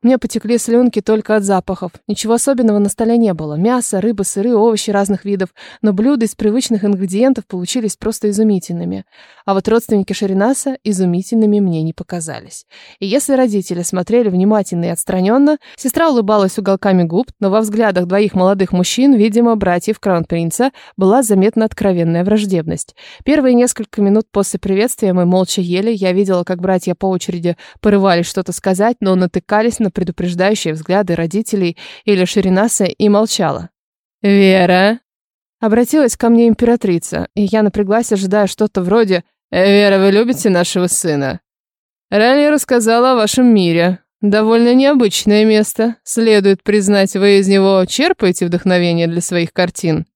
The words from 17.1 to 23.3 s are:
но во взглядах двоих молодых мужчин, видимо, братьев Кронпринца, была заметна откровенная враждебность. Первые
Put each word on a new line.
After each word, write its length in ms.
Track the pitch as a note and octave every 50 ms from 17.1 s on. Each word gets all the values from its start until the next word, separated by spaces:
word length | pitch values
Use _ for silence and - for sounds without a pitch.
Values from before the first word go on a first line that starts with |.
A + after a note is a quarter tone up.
| E3 F#3 B3+ - - _
но 80 | G#3 G3
во 140 | F#3+ A3 A3
взглядах 420 | G#3+ G#3 G#3+ A#3 G#3+ F#3 F3+ F3+
двоих 300 | F3 F#3 G3+ G#3+ G3+ -
молодых 380 | F#3+ F3+ F#3 G3+ F#3+ G3 F3+ -
мужчин, 420 | F3+ F3+ - - - B3+ C#4+ C#4
видимо, 420 | A3 G#3 A3+ G3+ A#3 A#3+ A#3+ A3+
братьев 440 | G#3+ G#3 F#3 F3 F3 - - A3 -
Кронпринца, 720 | - G#3 F#3 E3+ E3 - E3+ E3 E3+ E3 - - A#3+ C4+ - - - - _ -
была 240 | G3 F#3 G#3 C4 C4+
заметна 420 | G#3+ G#3 F#3+ F#3+ G#3+ - A3+ A3
откровенная 600 | A3 - - - G3 F#3 F3 E3+ E3 E3 E3+ F3+
враждебность. 680 | G3 G#3+ A3 G#3 G3+ F#3 E3+ D#3+ D#3+ E3 E3 - _ _ _ - - - - -
Первые 300 | -